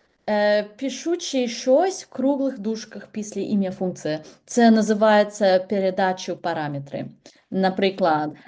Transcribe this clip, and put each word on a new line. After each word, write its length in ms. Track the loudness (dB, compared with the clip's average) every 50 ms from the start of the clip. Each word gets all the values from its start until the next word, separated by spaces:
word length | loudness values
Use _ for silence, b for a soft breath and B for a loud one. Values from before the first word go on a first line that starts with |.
| _ _ _ _ -6 -2
е, 340 | 0 0 2 2 2 0
пишучи 840 | 0 -4 -10 -8 -6 -6 -6 -6 -4 -4 -4 -4 -4 -4 -2 -2 -2 -2
щось 560 | -4 -4 0 2 4 4 4 2 -2 -6 -12
в 40 | _
круглих 500 | -8 -2 -2 0 0 0 -2 -4 -4 -4
дужках 480 | -6 -6 -6 -6 -10 -14 -16 -18 -18
після 340 | -12 -12 -10 -10 -8 -8 -8
ім'я 300 | -4 -2 -2 0 -2 -2
функції. 480 | -4 -4 -6 -6 -6 -6 -6 -6 -6 -6 B B B B B
Це 260 | -2 2 6 6 8
називається 880 | 6 6 4 2 2 4 4 6 6 6 4 2 0 0 2 4 4 4
передача 760 | 2 0 -2 0 0 0 0 0 0 0 0 -2 -6 -8 -8
в 40 | -6
параметри. 680 | -4 -4 -4 -4 -4 -6 -6 -8 -10 -8 -10 -10 -10 -10 -14 _ b b b b b b
Наприклад, 840 | -2 0 0 0 0 2 0 0 0 2 2 2 2 2 -2 -4 -8 -10 -8